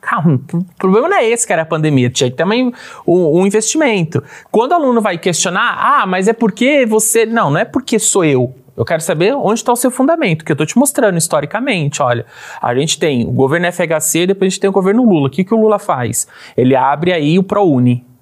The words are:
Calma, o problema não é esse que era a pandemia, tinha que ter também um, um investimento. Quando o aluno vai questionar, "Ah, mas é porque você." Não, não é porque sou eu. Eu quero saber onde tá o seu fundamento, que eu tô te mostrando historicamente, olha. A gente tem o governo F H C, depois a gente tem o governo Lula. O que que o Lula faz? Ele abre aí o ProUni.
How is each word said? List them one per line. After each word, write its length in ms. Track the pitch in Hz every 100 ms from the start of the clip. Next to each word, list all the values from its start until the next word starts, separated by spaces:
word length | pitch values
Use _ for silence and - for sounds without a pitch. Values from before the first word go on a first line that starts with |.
Calma, 400 | - 233 165 131 -
o 120 | 170 185 _
problema 320 | 190 202 311
não 80 | 392
é 80 |
esse 220 | 226 233 -
que 60 |
era 100 | 175
a 40 | 160
pandemia, 440 | 160 156 139 123
tinha 180 | - 127
que 80 | 127
ter 60 |
também 300 | 165 233 254 240 - - -
um, 320 | 180 170 165
um 60 | 190
investimento. 760 | 214 214 311 294 208 160 131 - - -
Quando 220 | 208 254
o 20 |
aluno 260 | 349 277 233
vai 160 | 208 175
questionar, 640 | 190 165 190 180 175 -
"Ah, 260 | 233 277 202
mas 200 | 185 190
é 40 |
porque 520 | 226 226 - 247 294
você." 400 | 240 220 220 226
Não, 240 | 220 233 175
não 100 | 151
é 40 |
porque 340 | 220 269 - 220
sou 260 | - 202
eu. 320 | 160 135 123 - -
Eu 120 | - 117
quero 160 | 165
saber 320 | 160 160 185
onde 280 | 277 185 226
tá 80 | -
o 60 | 240
seu 140 | 262
fundamento, 560 | 247 262 330 254 160 -
que 40 |
eu 60 | 143
tô 80 |
te 140 | 156 -
mostrando 400 | 277 - 220 170
historicamente, 840 | - 156 147 214 269 196 147 -
olha. 220 | 131 120 - - - -
A 140 | -
gente 240 | 123 156 -
tem 280 | 170 131 117
o 40 |
governo 360 | 123 131 165 175
F 160 | 175
H 180 | 170 160
C, 260 | - 165 180
depois 200 | 196 190
a 20 |
gente 120 | 185
tem 100 | 196
o 20 |
governo 320 | 196 185 214
Lula. 220 | 247 170 135
O 40 |
que 140 | 151
que 80 | 185
o 80 | 226
Lula 180 | 220 202
faz? 480 | - 147 120 117 - - - -
Ele 180 | 127
abre 380 | 127 135 143 175
aí 260 | 175 147 175
o 40 |
ProUni. 600 | 190 202 196 131 123 123 - _